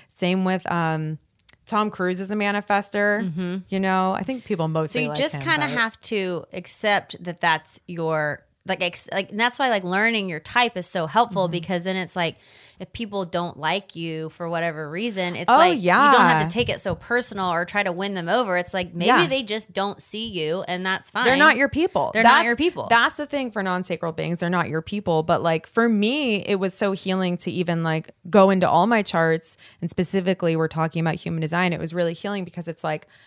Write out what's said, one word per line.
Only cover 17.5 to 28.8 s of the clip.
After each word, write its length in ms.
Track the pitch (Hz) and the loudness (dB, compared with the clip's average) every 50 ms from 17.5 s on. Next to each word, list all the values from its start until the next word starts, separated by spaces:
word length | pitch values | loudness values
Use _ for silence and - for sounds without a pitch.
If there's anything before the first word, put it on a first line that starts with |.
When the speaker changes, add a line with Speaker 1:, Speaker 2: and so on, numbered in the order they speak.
| 170 | 0
Speaker 2:
or 100 | 170 175 | 0 -2
try 200 | 175 - 208 202 | -2 -2 -2 -2
to 80 | 190 | 0
win 240 | 175 175 196 202 196 | -2 -2 -4 -4 -4
them 120 | 185 165 | -4 -2
over. 300 | 170 196 247 240 196 180 | 0 0 0 2 0 0
It's 160 | 180 175 - - | -2 -2 -2 -4
like, 180 | 185 180 175 - | -4 -6 -4 -4
maybe 100 | 170 180 | 0 4
Speaker 1:
Yeah. 220 | 220 254 - 359 | 6 6 6 6
Speaker 2:
they 160 | 330 269 269 240 | 4 2 -2 -2
just 280 | 202 214 220 214 - | -4 -6 -6 -6 -6
don't 300 | - 196 196 202 - - | -4 -2 -2 -2 -4 -8
see 240 | - - - 214 226 | -12 -10 -10 -8 -8
you, 360 | 226 196 170 156 151 165 190 - | -6 -6 -4 -2 -2 -2 -4 -4
and 160 | - 180 180 185 | -4 -6 -4 -2
that's 280 | 190 190 - - - | -2 -2 -4 -6 -6
Speaker 1:
They're 140 | - 208 247 | -4 2 4
Speaker 2:
fine. 120 | 247 262 | 4 4
Speaker 1:
not 200 | 269 294 311 262 | 6 6 4 6
your 120 | 233 277 262 | 4 2 0
people. 400 | - 285 330 370 - 180 135 - | 2 0 0 0 0 0 -2 0
Speaker 2:
They're 120 | - 214 226 | 0 2 4
not 140 | 233 254 | 6 6
Speaker 1:
That's, 80 | 285 226 | 6 4
Speaker 2:
your 100 | 233 240 | 2 0
people. 320 | - 302 349 - - 113 | 2 0 0 0 -2 -2
Speaker 1:
that's 300 | - 233 233 233 208 - | 2 2 4 4 2 0
the 100 | - 294 | -4 -6
thing 240 | 285 - 277 262 240 | -4 -4 -4 -4 -4
for 100 | - 214 | -4 -4
non-sacral 520 | 190 185 180 180 185 - 175 160 - 165 160 | -2 -2 -2 -2 -2 -4 -6 -4 -4 -6 -4
beings. 260 | 160 156 156 170 165 | -4 -4 -4 -2 -2
They're 100 | 180 170 | -2 0
not 180 | 180 175 175 | 0 0 0
your 140 | 104 143 160 | 0 -2 -4
people. 400 | 160 - 202 208 208 185 165 160 | -4 -4 -8 -6 -2 0 0 2
But, 220 | 160 170 170 - 127 | 2 2 0 2 2
like, 240 | 170 165 160 - | 0 0 0 -4
for 200 | - - 233 233 | -2 0 2 2
me, 500 | 240 226 202 208 220 262 302 294 247 214 | 4 4 4 2 2 2 0 0 0 0
it 180 | 196 - - 202 | -2 0 -2 -2
was 180 | 190 190 190 180 | 0 0 -2 -2
so 180 | - 214 196 196 | 0 0 0 -2
healing 440 | 185 - 190 185 190 185 180 180 | -2 -2 -2 0 0 0 0 -2
to 140 | 170 - 185 | -2 -4 -4
even, 320 | - - 180 175 170 165 165 | -2 -2 -2 0 0 0 0
like, 320 | 160 160 160 - - _ _ _ 175 | 0 -2 -2 -4 -8 _ _ _ 4
go 180 | 156 202 190 190 | 8 8 8 8
into 180 | 196 185 175 | 6 4 4
all 200 | - - 165 | 4 4 4